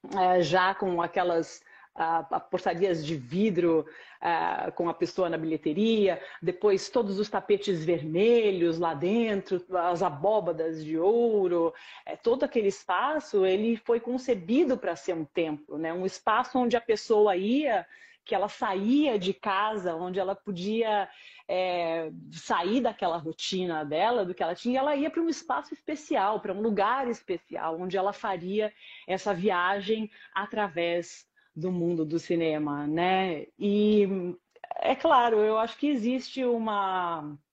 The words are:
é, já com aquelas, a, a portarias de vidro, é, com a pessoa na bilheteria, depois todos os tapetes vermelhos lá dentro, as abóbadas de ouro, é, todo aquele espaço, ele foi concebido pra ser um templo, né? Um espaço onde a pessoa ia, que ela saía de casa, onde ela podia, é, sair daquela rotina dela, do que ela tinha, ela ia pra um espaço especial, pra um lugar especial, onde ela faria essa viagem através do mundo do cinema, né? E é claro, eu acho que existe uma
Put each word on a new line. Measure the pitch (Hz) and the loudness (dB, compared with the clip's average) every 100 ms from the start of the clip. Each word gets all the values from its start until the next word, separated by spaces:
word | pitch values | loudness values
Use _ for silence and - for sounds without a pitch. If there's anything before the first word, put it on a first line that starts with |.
| - 202 | -6 0
é, | 185 180 | 4 4
já | 160 185 185 190 | 4 2 2 0
com | 190 175 | -2 -2
aquelas, | 170 196 175 170 160 - _ - - - | -2 -2 0 0 -2 -12 _ -20 -20 -6
a, | 165 165 | -2 -2
a | 165 170 | -2 -6
portarias | - 180 190 170 190 165 151 | -4 -2 -2 0 0 0 -2
de | 160 | -6
vidro, | 120 175 214 170 170 160 156 - - - | -4 0 2 4 4 2 0 -14 -20 -6
é, | 170 165 170 175 - | -2 0 -2 -2 -6
com | - 170 | -4 -4
a | |
pessoa | 165 170 - 175 | -2 -4 0 -2
na | 165 | -2
bilheteria, | 160 156 160 151 220 220 196 165 - - | -4 -2 -2 0 2 4 2 0 -8 -6
depois | 165 180 208 190 - | -6 0 2 2 0
todos | 254 208 196 | -2 0 -2
os | 208 | -2
tapetes | 202 - 202 208 175 | -4 0 0 2 -2
vermelhos | 156 170 156 165 220 240 214 185 170 165 | 0 -2 0 2 6 6 4 2 0 2
lá | 170 | -2
dentro, | 147 175 226 226 202 - 180 175 185 | 0 0 2 2 -2 -2 -6 -2 0
as | 170 175 | 0 2
abóbadas | 185 143 190 214 175 160 165 160 156 | 0 0 2 2 0 -2 -4 -4 -4
de | 160 | 2
ouro, | 180 233 240 214 185 170 165 165 - - - | 4 4 4 2 2 2 0 -2 -20 -18 -14
é, | - | -4
todo | 233 262 | 0 0
aquele | 277 247 202 | 0 2 0
espaço, | 190 - 180 254 302 - 208 190 | -2 -2 0 0 -2 -2 2 4
ele | 190 226 226 | 4 2 -2
foi | - 240 | 0 0
concebido | 233 247 254 214 170 254 311 254 | 0 -4 -2 -2 2 2 2 0
pra | 185 165 | -2 -6
ser | - | -4
um | 170 151 | -4 -4
templo, | - 160 151 - 147 | -2 -2 -4 -8 -6
né? | 160 | -4
Um | 175 185 | -4 -4
espaço | - - 220 254 254 | -2 0 0 2 0
onde | 240 233 | 2 0
a | |
pessoa | - 214 - 214 208 180 | 0 -2 2 6 6 4
ia, | 202 262 294 202 170 - - _ - | 2 2 2 0 -2 -20 -20 _ -4
que | |
ela | 202 302 | -2 -2
saía | - 226 190 208 277 302 214 | -2 -2 0 2 4 4 2
de | 185 196 | 0 -2
casa, | 214 196 214 214 180 165 | -2 0 0 -2 -4 -4
onde | 180 185 | -4 -2
ela | 190 202 | -2 -4
podia, | - 175 190 226 220 208 185 - - - - | -8 -6 -2 0 2 0 -2 -10 -20 -20 -4
é, | 180 185 180 165 165 160 165 147 | -2 0 0 -2 -2 -6 -10 -16
sair | 160 - 196 175 247 | -18 -4 -2 0 0
daquela | 233 214 180 170 | -2 -2 -4 -2
rotina | 160 - - 190 180 156 151 | -6 -8 -6 -4 -2 -4 -2
dela, | 156 214 240 180 | 0 2 2 -2
do | |
que | 180 | -2
ela | 170 180 | -4 -2
tinha, | 233 262 | -2 0
ela | 277 285 | 0 0
ia | 302 | 0
pra | 330 | 0
um | 330 | -2
espaço | - - 254 - 302 | -2 -4 -6 -6 -12
especial, | - 302 - 269 196 214 | -8 -8 -2 0 2 0
pra | 202 | -4
um | 190 | -2
lugar | 226 202 202 254 254 | -2 2 2 2 -2
especial, | 226 - 170 _ - 160 165 | -6 -6 -8 _ -6 -6 -4
onde | 185 190 | -4 -2
ela | 190 | -2
faria | 196 220 185 180 208 214 _ - - - | -2 -6 -4 -2 -2 -2 _ -20 -20 -6
essa | 185 208 | -4 -2
viagem | 185 202 175 180 202 196 220 214 - - | 0 2 2 2 0 -2 -2 -2 -12 -8
através | 190 208 220 202 165 170 170 170 - _ _ _ 160 | -6 -4 -4 -4 -2 -2 -2 -4 -16 _ _ _ -8
do | 180 | -4
mundo | 180 170 170 | -2 0 0
do | 156 165 | -2 -4
cinema, | - 170 165 151 151 143 147 | -2 0 0 0 -2 -2 -2
né? | 160 180 190 190 151 - _ | 0 2 2 0 -4 -10 _
E | 202 202 208 214 196 190 175 175 _ _ - - | 0 2 4 4 4 0 -4 -8 _ _ -10 -4
é | - 262 | -2 2
claro, | 330 269 240 214 | 4 6 6 4
eu | 214 220 | 4 2
acho | 226 - | 0 -2
que | 294 | 0
existe | 269 220 254 - 262 | 0 0 -2 -4 -2
uma | 247 233 220 202 196 185 175 165 147 147 _ | 0 0 0 0 0 0 -2 -4 -8 -12 _